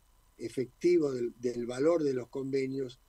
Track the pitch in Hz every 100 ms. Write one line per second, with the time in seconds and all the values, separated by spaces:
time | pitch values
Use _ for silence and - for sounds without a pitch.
0 | _ _ _ - 117 - 123 _ 175 175
1 | 147 127 120 - 123 120 117 123 151 170
2 | 147 127 120 139 135 135 131 135 131 -